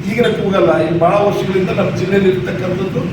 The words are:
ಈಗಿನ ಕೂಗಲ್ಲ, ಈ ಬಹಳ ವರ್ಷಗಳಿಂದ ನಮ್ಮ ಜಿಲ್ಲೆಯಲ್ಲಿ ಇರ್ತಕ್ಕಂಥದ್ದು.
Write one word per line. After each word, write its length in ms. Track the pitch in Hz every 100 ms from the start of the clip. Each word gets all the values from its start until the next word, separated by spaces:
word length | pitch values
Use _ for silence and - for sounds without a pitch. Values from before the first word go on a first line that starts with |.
| 190
ಈಗಿನ 180 | 233 233 202
ಕೂಗಲ್ಲ, 340 | 202 190 170 160 160
ಈ 100 | 170
ಬಹಳ 140 | 170 202 202
ವರ್ಷಗಳಿಂದ 420 | - - 190 180
ನಮ್ಮ 260 | 156 185 180
ಜಿಲ್ಲೆಯಲ್ಲಿ 340 | 185 196 190
ಇರ್ತಕ್ಕಂಥದ್ದು. 720 | 185 175 180 185 180 190 - -